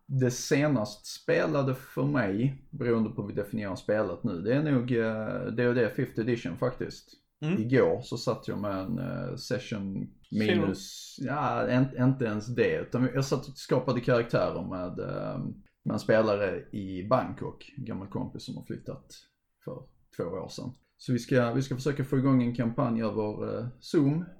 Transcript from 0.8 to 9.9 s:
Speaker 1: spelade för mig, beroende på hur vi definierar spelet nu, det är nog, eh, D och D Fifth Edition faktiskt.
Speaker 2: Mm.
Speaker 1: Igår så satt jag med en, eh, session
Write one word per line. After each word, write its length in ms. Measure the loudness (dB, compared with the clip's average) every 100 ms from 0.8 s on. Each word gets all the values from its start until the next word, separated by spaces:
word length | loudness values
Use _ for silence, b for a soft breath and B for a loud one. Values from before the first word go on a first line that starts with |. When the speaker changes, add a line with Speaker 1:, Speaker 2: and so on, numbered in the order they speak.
| 0 -8 -14
Speaker 1:
spelade 680 | -8 0 2 2 2 0
för 300 | -2 -6 -2
mig, 640 | 0 2 2 2 0 0 -10
beroende 400 | -4 2 2 2
på 120 | -2
hur 60 | -4
vi 60 |
definierar 420 | -4 -4 -4 -4 -4
spelet 480 | 0 2 0 -2
nu, 180 | -4 -2
det 120 | 2
är 80 | 2
nog, 300 | 4 2 2
eh, 600 | 0 0 -2 -4 -4 -4
D 160 | 2 2
och 60 |
D 160 | 4 2 0
Fifth 240 | -4 -2
Edition 360 | 0 0 -2 -2
faktiskt. 520 | -2 -2 -8 -8 -18 -20 _ -8
Speaker 2:
Mm. 220 | -2 0
Speaker 1:
Igår 380 | 4 6 6 2
så 160 | -4 -6
satt 320 | -4 -4 -4
jag 100 | -4
med 200 | -4 -4
en, 200 | -4 -4
eh, 380 | -4 -6 -6 -8
session 720 | -6 -6 -4 -6 -6